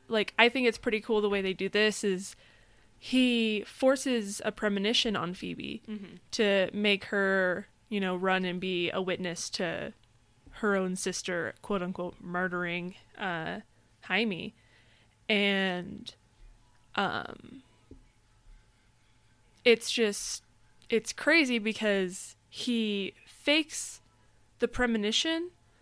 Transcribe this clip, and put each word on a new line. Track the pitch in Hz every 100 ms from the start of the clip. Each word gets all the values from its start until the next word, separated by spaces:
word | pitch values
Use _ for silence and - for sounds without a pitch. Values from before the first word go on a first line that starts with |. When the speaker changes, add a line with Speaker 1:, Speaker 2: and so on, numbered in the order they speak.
| -
Speaker 1:
like, | 220 202 -
I | 233
think | - 240
it's | 214
pretty | 254 214
cool | - 214
the | 208
way | 202
they | 190
do | 180 190
this | 208 214 202
is | 208 185 196 - - - - - _ -
he | - 254 254 233 220 214 -
forces | - 262 269 277 240 202 208 214
a |
premonition | - 214 202 202 240 240 202
on | 170
Phoebe | 185 180 170 - 220 -
Speaker 2:
Mm-hmm. | 208 202 180 -
Speaker 1:
to | - 208 196 185
make | 208 208 202 -
her, | 202 196 190 185 180 - _ _
you | 202
know, | 190 180
run | 190 185 185
and | 180
be | 185 175 170
a | -
witness | 185 180 180 170 -
to | - 175 170 - - _ _ _ _ - -
her | 214 196
own | 185 185
sister, | 185 180 - 175 131 -
quote | - 202
unquote, | 180 185 180 -
murdering, | 175 180 185 175 175 175 180 - - -
uh, | 196 170 160 190 - _ _ _
Jaime. | - 185 226 175 - - _ - - _ _ _ -
And, | 208 202 196 190 180 - 208 - - _ _ - - _ _ _ -
um, | 190 - - - - 269 - _ _ - - _ _ _ - - _ _ _ _ _ _ _ _ _ _
it's | 247 226 -
just, | - 214 202 - - - _ _ _ -
it's | 226 -
crazy | - - 330 262 240
because | 208 208 220 196 185 185 - - _
he | - - 233 220 202 185 - -
fakes | - - 302 302 - - - _ _ _ _ _ -
the | 240
premonition, | - 247 226 208 226 320 330 349 - _ _